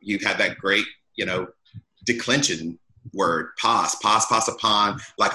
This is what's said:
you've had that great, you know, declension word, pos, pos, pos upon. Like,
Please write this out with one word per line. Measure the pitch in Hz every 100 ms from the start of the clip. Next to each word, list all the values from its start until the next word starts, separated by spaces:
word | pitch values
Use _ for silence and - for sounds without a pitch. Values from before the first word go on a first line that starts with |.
you've | 101 98
had | 104 95
that | - -
great, | 98 101 113 - _ -
you | 92
know, | 92 90 - _ - - _
declension | 120 117 120 143 139 80 82 82 _ _ -
word, | 95 87 82 78 -
pos, | 113 110 82 -
pos, | 104 110 -
pos | 113 113
upon. | - 110 104 104 123 - -
Like, | 101